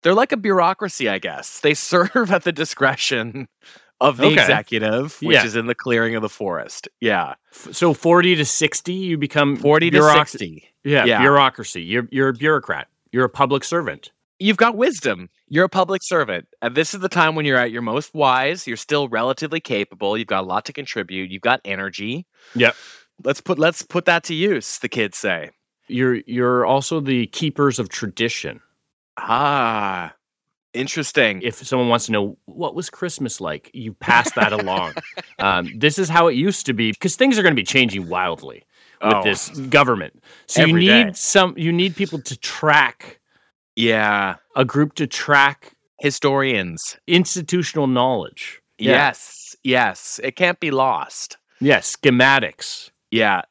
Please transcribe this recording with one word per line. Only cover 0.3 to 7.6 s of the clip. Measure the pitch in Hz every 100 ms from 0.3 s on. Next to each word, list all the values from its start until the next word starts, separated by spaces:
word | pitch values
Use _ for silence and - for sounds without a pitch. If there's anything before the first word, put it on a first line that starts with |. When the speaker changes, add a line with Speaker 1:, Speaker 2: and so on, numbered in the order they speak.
Speaker 1:
a | 247
bureaucracy, | 202 190 170 190 196 - 120
I | 98
guess. | 90 73 - -
They | 151
<laughs> | 151 -
serve | 180 180 262 214
at | 190
the | 180
discretion | 170 160 - 135 131 - 127 113 120 131 _ _ - _ _
of | 131 123
the | -
Speaker 2:
Okay. | 156
Speaker 1:
executive, | 101 110 107 113 107 113 147 -
which | 156 143
Speaker 2:
Yeah. | 113
Speaker 1:
is | 113
in | 117
the | 120
clearing | 131 117 113 113
of |
the | 107
forest. | - 101 85 52 - - _
Yeah. | 117 98 78 67 _
Speaker 2:
F-, | -